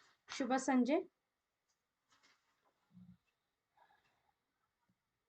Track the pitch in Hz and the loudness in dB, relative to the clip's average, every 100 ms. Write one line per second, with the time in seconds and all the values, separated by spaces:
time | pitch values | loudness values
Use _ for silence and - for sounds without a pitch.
0 | - _ - - 254 254 254 262 240 320 | -20 _ -16 -8 -2 -2 2 2 2 0
1 | 370 _ _ _ _ _ _ _ _ _ | -2 _ _ _ _ _ _ _ _ _
2 | _ _ _ _ _ _ _ _ _ - | _ _ _ _ _ _ _ _ _ -20
3 | - - _ _ _ _ _ _ _ _ | -20 -20 _ _ _ _ _ _ _ _
4 | _ _ _ _ _ _ _ _ _ _ | _ _ _ _ _ _ _ _ _ _
5 | _ _ | _ _